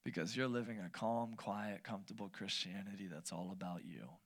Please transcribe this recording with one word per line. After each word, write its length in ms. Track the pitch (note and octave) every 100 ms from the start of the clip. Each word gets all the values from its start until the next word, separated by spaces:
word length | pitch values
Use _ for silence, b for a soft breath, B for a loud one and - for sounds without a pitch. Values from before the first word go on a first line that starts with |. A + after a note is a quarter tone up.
Because 340 | - - E2+ B2
you're 120 | C3
living 320 | A#2+ A2+ A2
a 100 | F2+
calm, 440 | - A2+ A#2 A#2
quiet, 480 | A2 - G2+ G#2 G2
comfortable 460 | - G2+ G2+ G#2+ G2+
Christianity 800 | - G2 - F#2 F#2+ G2 G2+ G2
that's 260 | D#2 E2+
all 180 | E2+ F2+
about 360 | F#2+ F2+ F2 -
you. 320 | C#2 - E3+